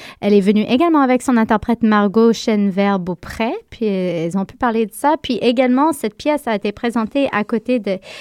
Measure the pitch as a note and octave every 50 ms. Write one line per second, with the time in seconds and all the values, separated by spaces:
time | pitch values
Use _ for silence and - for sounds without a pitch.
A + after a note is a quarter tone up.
0 | - - - - - G3+ G#3 G3+ F#3 G3+ A3 G#3+ G#3+ - A#3+ B3+ E4+ F4 D#4+ D4
1 | C4+ B3 B3+ B3 - - B3 A3+ A3 - A3+ G#3 - - A#3 - - G#3+ G#3+ G#3
2 | G3+ G#3 F3+ A3 A3+ A#3 A3 - - - G#3+ G#3 G3+ G3+ F3 G3 G3 G3+ G3+ F#3+
3 | F3 F3+ F3+ - - - - - A3+ A#3 E4+ A4+ - - - - A3+ G#3+ G3 F#3+
4 | F#3 F3+ F3 E3+ E3 E3+ E3 G3 F#3+ - - - B3+ A#3+ G#3+ A3+ A3+ G3+ - -
5 | - C#4+ D#4+ D#4 - - B3 - - A#3+ B3 B3 C4 B3 B3 C4 C#4+ D#4+ D#4 -
6 | - G#3+ - - - D4 D4+ C#4+ - A#3+ A3 G3 - G#3 G3+ - - A#3+ A#3 A#3+
7 | A3 G#3 - C#4 C#4 - - G#3 G#3 - A#3+ A3 - - B3+ B3 G3 G#3 F#3+ F#3+
8 | - - - -